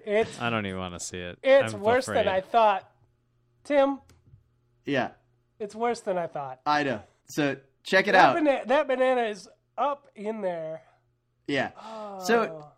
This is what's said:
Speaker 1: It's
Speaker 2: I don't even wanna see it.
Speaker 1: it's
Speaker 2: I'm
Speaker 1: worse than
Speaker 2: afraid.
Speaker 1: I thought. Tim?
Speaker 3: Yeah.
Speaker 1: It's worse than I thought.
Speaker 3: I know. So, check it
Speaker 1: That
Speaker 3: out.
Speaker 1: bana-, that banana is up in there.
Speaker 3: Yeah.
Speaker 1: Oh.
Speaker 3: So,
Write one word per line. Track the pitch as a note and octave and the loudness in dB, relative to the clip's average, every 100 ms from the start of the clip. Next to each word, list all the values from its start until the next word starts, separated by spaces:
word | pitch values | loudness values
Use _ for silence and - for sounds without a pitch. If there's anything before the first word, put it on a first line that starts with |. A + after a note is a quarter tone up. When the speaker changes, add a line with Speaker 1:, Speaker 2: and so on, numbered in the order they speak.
| - | -2
Speaker 1:
It's | G#3 A3 - | 0 0 -2
Speaker 2:
I | A#2+ | -2
don't | A2+ G2+ | -2 -2
even | F#2 | -4
wanna | F2+ F2 | -6 -8
see | - F2+ | -10 -10
it. | F2+ - | -10 -4
Speaker 1:
it's | C4+ C4+ A2+ | 4 4 4
Speaker 2:
I'm | A2 | -2
Speaker 1:
worse | G#3 B3 B3+ | 0 0 0
than | G#3 | 0
Speaker 2:
afraid. | G3+ | 0
Speaker 1:
I | F#3+ | 0
thought. | F#3 A#3 A3 F#3+ - _ _ _ _ _ _ _ | 0 4 4 2 -4 _ _ _ _ _ _ _
Tim? | - C#4+ C4+ C4+ - _ _ - _ _ _ _ - | 0 2 2 0 -10 _ _ -20 _ _ _ _ -2
Speaker 3:
Yeah. | C#3 A2 - _ _ _ _ | -2 -2 -6 _ _ _ _
Speaker 1:
It's | G#3 A3 | -12 -4
worse | A#3+ A#3 | -4 -2
than | - F3+ | -4 -4
I | E3 | -4
thought. | D#3 C3+ C3 - | -8 -10 -8 0
Speaker 3:
I | D3 | 0
know. | C#3+ A2 F#2 _ _ | 0 -4 -8 _ _
So, | - C#3+ C3 - _ | -4 -2 -4 -12 _
check | - F#3+ F#3+ | 0 0 4
it | |
Speaker 1:
That | F#3+ D#3+ | 6 6
Speaker 3:
out. | E4+ | 6
Speaker 1:
bana-, | D4+ C4 G#3 | 2 0 2
that | C#4 C#4+ | 0 2
banana | C4 B3+ B3 | 0 2 2
is | A#3 G#3+ - _ _ - | -2 -6 -14 _ _ -4
up | C4 C#4+ - - | -4 -4 -12 -12
in | G#3 A3 | -10 -6
there. | F#3+ E3+ D#3+ D#3+ - _ _ _ _ _ - | -6 -6 -8 -12 -16 _ _ _ _ _ -6
Speaker 3:
Yeah. | C#3+ G#2+ - | -4 -4 -8
Speaker 1:
Oh. | - A3 G#3+ G3 F#3 | -16 -14 -12 -10 0
Speaker 3:
So, | A#3 G3+ D#3 D3 | 0 0 -6 -18